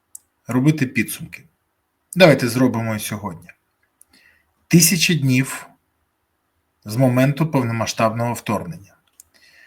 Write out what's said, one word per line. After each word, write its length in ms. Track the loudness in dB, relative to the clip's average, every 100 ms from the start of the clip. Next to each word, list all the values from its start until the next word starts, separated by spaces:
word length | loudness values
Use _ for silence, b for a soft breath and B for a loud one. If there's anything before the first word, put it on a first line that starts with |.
| _ -20 _ _ -4
робити 380 | 0 2 2 -2
підсумки. 580 | -4 -6 -8 -14 -18 -20 _ _ _ _ _ _ 4
Давайте 340 | 6 6 2
зробимо 460 | 0 0 0 -4 -6
і 40 |
сьогодні. 500 | -6 -8 -8 -12 -18 -20 _ _ _ _ b b b b b _ 2
Тисяча 460 | 4 4 2 0
днів 540 | 0 2 0 0 -6 -16 _ _ _ _ _ _ _ _ _ _ _ -10
з 100 | 0
моменту 520 | 2 4 2 2 0
повномасштабного 880 | 0 -2 -2 -4 -2 -2 0 -6
вторгнення. 600 | -6 -6 -6 -6 -16 -18 _ _ _ -20 b b b